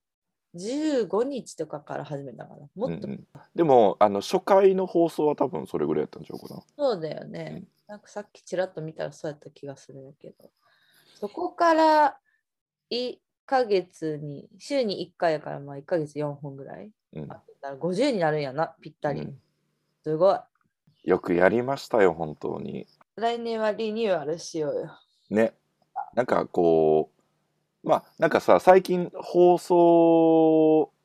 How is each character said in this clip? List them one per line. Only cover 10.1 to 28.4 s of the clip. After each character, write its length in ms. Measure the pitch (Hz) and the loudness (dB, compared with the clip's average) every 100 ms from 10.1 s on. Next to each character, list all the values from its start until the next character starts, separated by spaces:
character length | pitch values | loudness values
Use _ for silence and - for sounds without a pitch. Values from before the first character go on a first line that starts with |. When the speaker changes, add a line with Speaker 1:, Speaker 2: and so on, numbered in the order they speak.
| 147 | _
Speaker 1:
け 120 | - | -20
ど。 200 | - _ _ _ _ _ _ _ _ | -20 _ _ _ _ _ _ _ _
そ 140 | 202 | -12
こ 240 | - 359 | -8 -10
か 200 | - 339 | 0 2
ら、 460 | 320 320 302 285 - _ _ _ _ _ _ _ | 4 4 4 4 0 _ _ _ _ _ _ _
一 320 | 233 247 - _ _ - | -8 -6 -10 _ _ -2
ヶ 180 | 262 | 0
月 540 | 226 196 180 - 160 147 | 2 0 -2 -8 -8 -8
に、 320 | 147 139 - 190 | -10 -14 -18 _
週 240 | - 285 | -6 -4
に 180 | 220 180 | -2 -4
一 120 | 175 - | -10 -4
回 160 | 175 | -2
や 60 | 151 | -2
か 120 | 147 | -6
ら、 100 | 147 | -12
ま 120 | 143 | -12
あ、 40 | 139 | -16
一 60 | |
ヶ 140 | 147 175 | -6 -4
月 220 | 151 147 | -4 -6
四 160 | 147 135 | -8 -8
本 220 | 143 135 | -14 -16
ぐ 80 | 135 | -16
ら 160 | 170 | -18
い。 100 | 208 _ _ | -20 _ _
Speaker 2:
う 80 | - | -16
ん。 20 | |
Speaker 1:
あ、 40 | - | -14
だ 80 | - | -16
か 80 | _ _ | _ _
ら 140 | 139 139 | -16 -8
五 160 | 165 | -6
十 180 | 185 285 | -2 -2
に 80 | 220 | 0
な 100 | 160 | -2
る 80 | 151 | -2
ん 40 | |
や 100 | 139 | -4
な、 240 | 135 165 - | -6 -6 -8
ぴ 80 | 160 | -20
っ 40 | |
た 200 | - 147 | -8 -6
り。 80 | 143 | -6
Speaker 2:
う 20 | |
ん。 160 | 143 139 _ _ _ _ _ _ | -8 -14 _ _ _ _ _ _
Speaker 1:
す 140 | 156 156 | -8 0
ご 160 | 190 | 2
い。 40 | - - _ _ _ _ _ - | 2 -4 _ _ _ _ _ -2
Speaker 2:
よ 120 | 90 | 0
く 160 | - | 0
や 140 | 87 92 | 4 4
り 160 | 113 | 4
ま 140 | 123 139 | 0 -6
し 100 | - | -2
た 160 | 120 | 4
よ、 100 | 95 | 4
本 220 | 82 78 76 | 2 -6 -8
当 240 | - 82 | -10 -8
に。 260 | 69 64 - _ _ - | -10 -12 -16 _ _ -6
Speaker 1:
来 240 | 233 233 | -6 -4
年 220 | 233 226 | -6 -4
は 100 | 214 | -4
リ 220 | 214 220 | -4 -6
ニ 100 | 214 | -4
ュ 120 | 220 170 | -2 -2
ー 40 | |
ア 60 | 143 | -2
ル 120 | 165 | -8
し 220 | - 160 | -8 -6
よ 120 | 147 | -4
う 40 | 110 | -4
よ。 240 | 156 - _ _ _ | -8 -14 _ _ _
Speaker 2:
ね。 240 | 104 110 - _ _ _ - - | 0 0 -2 _ _ _ -14 -6
な 100 | - | -4
ん 20 | 127 | 0
か 200 | 92 - | 0 0
こ 640 | - 85 80 78 78 - _ _ _ _ _ _ _ - | 2 4 4 4 2 0 _ _ _ _ _ _ _ -2
う、 20 | |
ま 80 | 131 | -2
あ、 80 | - - | -2 -4
な 80 | 156 | 0
ん 20 | |
か 120 | 107 | 0